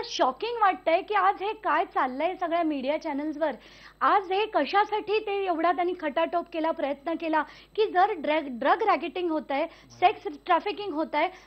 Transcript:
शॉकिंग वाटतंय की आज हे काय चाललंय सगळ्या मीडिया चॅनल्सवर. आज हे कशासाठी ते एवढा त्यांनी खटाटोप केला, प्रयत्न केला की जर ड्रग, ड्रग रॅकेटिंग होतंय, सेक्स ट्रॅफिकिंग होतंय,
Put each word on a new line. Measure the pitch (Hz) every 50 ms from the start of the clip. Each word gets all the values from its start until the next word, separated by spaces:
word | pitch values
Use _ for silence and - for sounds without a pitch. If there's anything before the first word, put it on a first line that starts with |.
| 466
शॉकिंग | - - - 311 254 254 - 415 453 480 466
वाटतंय | 427 381 381 370 - 330 320 370
की | - - 415
आज | 403 359 392 392 311
हे | 370 415
काय | 427 - - 339 285 320 359
चाललंय | 330 - 370 294 262 254 269 311 359 370 -
सगळ्या | 359 320 330 349
मीडिया | 339 311 302 269 247 269 302 311
चॅनल्सवर. | 320 320 285 269 294 311 285 294 320 294 226 - - - - - - - - _
आज | - 269 349 403 392 339
हे | 381 392 440
कशासाठी | 427 415 330 285 - 370 403 415 415 415 427 - - 415 440
ते | 427 415 403 403 392
एवढा | 370 339 302 330 339
त्यांनी | 359 359 349 359 359 -
खटाटोप | 311 302 240 330 330 320 349 339 339 -
केला, | - 320 311 330
प्रयत्न | 320 330 302 269 285 285 - 339 330 320
केला | 330 320 311 302 285 - - - - _ _
की | 403 440 359
जर | 302 359 381 440
ड्रग, | 427 320 269 294 302 320 285
ड्रग | 285 247 220 254 302 392 -
रॅकेटिंग | 453 415 349 277 330 339 - 370 359 339
होतंय, | 320 302 240 - 277 277 320 330 - - - -
सेक्स | - - 359 381 381 - - - 294 - -
ट्रॅफिकिंग | - 349 320 - - 302 403 415 392
होतंय, | 285 302 320 - - 294 320 370 359 - -